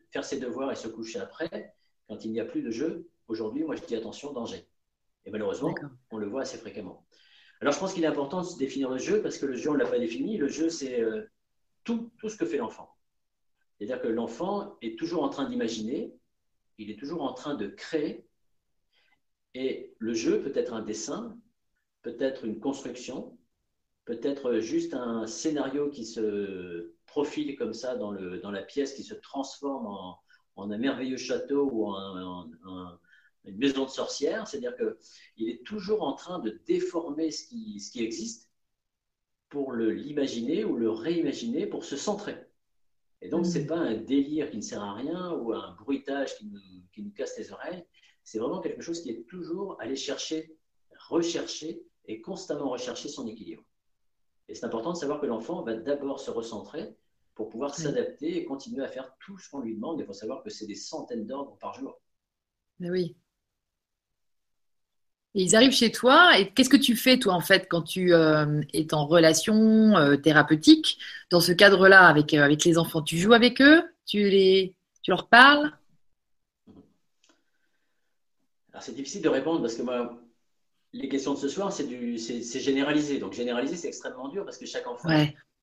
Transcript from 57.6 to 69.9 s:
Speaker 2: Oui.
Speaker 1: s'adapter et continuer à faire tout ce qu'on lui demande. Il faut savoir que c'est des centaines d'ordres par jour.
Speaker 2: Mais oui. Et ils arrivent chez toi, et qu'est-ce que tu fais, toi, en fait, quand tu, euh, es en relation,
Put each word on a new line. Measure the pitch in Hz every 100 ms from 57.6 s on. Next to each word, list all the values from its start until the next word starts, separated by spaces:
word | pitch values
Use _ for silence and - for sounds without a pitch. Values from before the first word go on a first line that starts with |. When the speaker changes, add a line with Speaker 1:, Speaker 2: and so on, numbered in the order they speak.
| 143 165
Speaker 2:
Oui. |
Speaker 1:
s'adapter | 151 127 113 - 151 180
et |
continuer | - 135 - 131
à | 131
faire | 127 135 _
tout | - 202
ce | -
qu'on | 139
lui | 113
demande. | 104 151 160
Il | -
faut |
savoir | 101 107 -
que | 107
c'est | - 101
des |
centaines | 101 - 160 - 117 104
d'ordres | 135 139 -
par | 101
jour. | - 135 - _ _ _ _ _ _ _ -
Speaker 2:
Mais | 175
oui. | 180 170 - _ _ _ _ _ _ _ _ _ _ _ _ _ _ _ _ _ _ _ _ _
Et | 208
ils | 185
arrivent | 220 262
chez | - 226
toi, | 226 240 294 359 240
et | 196
qu'est-ce | - 262
que | 277
tu | - 226
fais, | - 254
toi, | 202
en | 180
fait, | - 190 190
quand | 170
tu, | 165 190 180
euh, | 170 160 156 147 151 151
es | - 156
en | 156 143
relation, | 170 160 160 - 214 220 220 220